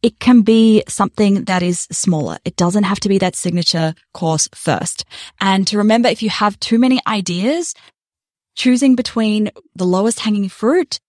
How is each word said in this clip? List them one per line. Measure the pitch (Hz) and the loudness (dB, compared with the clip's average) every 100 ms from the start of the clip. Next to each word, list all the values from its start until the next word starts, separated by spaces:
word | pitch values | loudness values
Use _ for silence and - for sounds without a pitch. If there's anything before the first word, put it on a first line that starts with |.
It | 233 _ | -2 _
can | 240 247 | 4 4
be | 214 226 226 214 - | 6 4 6 4 0
something | - 202 - 202 196 - | -4 -4 0 0 0 -2
that | 185 | -2
is | 180 175 - | -2 -4 -6
smaller. | - - 160 110 - - | -4 -2 0 -4 -8 -10
It | - | -2
doesn't | 175 208 | 0 0
have | 196 196 | -2 -2
to | 196 | 0
be | 196 | 0
that | 185 - | 0 -4
signature | 180 175 170 165 160 160 _ | -4 -2 -2 -2 -4 -6 _
course | - 165 156 - - | -6 -4 -2 -4 -6
first. | - 107 - - - - - _ | -4 -4 -4 -10 -14 -18 -20 _
And | 196 190 190 | 0 2 0
to | 208 | 0
remember, | 214 233 240 | 2 4 2
if | 226 | 0
you | 214 | -4
have | - 208 202 | -2 -2 -2
too | - 226 | -2 2
many | 254 262 - | 2 2 -2
ideas, | 214 180 175 220 320 339 - _ _ _ _ _ _ _ - | -4 -4 -4 -2 -2 -4 -12 _ _ _ _ _ _ _ -2
choosing | 254 247 269 247 | 0 2 4 2
between | 240 233 220 214 208 - _ - | 0 -2 -2 0 -2 -6 _ -4
the | 180 | 0
lowest | 185 214 220 | 2 0 -2
hanging | 220 208 196 | -2 -2 -4
fruit | - 220 349 320 - | -2 0 0 -2 -8